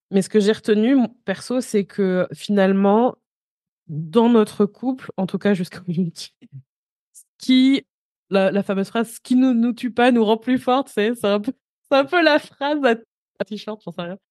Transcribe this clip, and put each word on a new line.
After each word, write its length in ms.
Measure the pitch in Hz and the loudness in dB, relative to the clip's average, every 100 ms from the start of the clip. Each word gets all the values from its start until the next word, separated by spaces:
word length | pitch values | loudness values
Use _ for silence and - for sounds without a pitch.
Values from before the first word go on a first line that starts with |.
| _ | _
Mais 100 | 190 | -2
ce 80 | 190 | 0
que 100 | 214 | 2
j'ai 120 | 202 | 2
retenu, 440 | 220 - 208 220 277 | 0 0 2 2 2
mon, 140 | 233 - - | 0 -4 -8
perso, 360 | 185 - 254 | -8 -6 -6
c'est 240 | 240 214 196 | -2 -4 -4
que 420 | - 190 185 175 | -2 0 0 -2
finalement, 840 | - - 202 190 196 196 214 247 - _ _ _ _ _ _ - | -6 -2 2 2 2 2 2 0 -4 _ _ _ _ _ _ -12
dans 420 | 151 165 220 233 | -10 -2 2 4
notre 360 | 233 208 - 208 | 4 2 0 -2
couple, 460 | - 247 262 - - | -2 -8 -8 -10 -8
en 80 | 185 | -6
tout 100 | 185 | -2
cas 140 | 202 | -2
jusqu'à 280 | 196 180 - 180 | -2 -4 -10 -6
aujourd'hui, 440 | 165 170 - - _ _ 135 - _ _ _ _ | -4 -4 -8 -18 _ _ -20 -20 _ _ _ _
ce 100 | - _ _ | -20 _ _
qui, 460 | - 254 262 269 - _ _ _ _ | 0 4 4 2 -4 _ _ _ _
la, 220 | 196 190 | 0 0
la 120 | 202 | 0
fameuse 240 | 196 196 196 | -2 -4 -4
phrase, « 240 | 226 226 - | -4 -6 -8
Ce 40 | |
qui 160 | - 254 | -2 2
nous, 180 | 262 | 2
nous 200 | 240 233 | 2 0
tue 180 | 240 247 | -2 -4
pas 200 | 214 247 | 0 2
nous 120 | 240 | 4
rend 140 | 208 220 | 2 0
plus 220 | 233 254 | 0 -2
fortes », 300 | 254 254 269 | 0 -2 -2
c'est, 200 | - 208 240 | -4 -4 -2
c'est 120 | 208 | -2
un 120 | 208 | -2
peu, 140 | 208 - _ _ _ | -4 -10 _ _ _
c'est 80 | 269 | 0
un 80 | 277 | 2
peu 180 | 359 | 2
la 160 | 320 302 | 2 2
phrase 440 | - - 277 302 | -2 -6 -4 0
à, 120 | 262 226 - _ _ - | 0 0 -6 _ _ -12
à 60 | 208 | -10
t-shirt, 360 | 208 - 214 | -10 -12 -14
j'en 80 | - | -12
sais 100 | 170 | -12
rien. 160 | 170 196 _ | -12 -12 _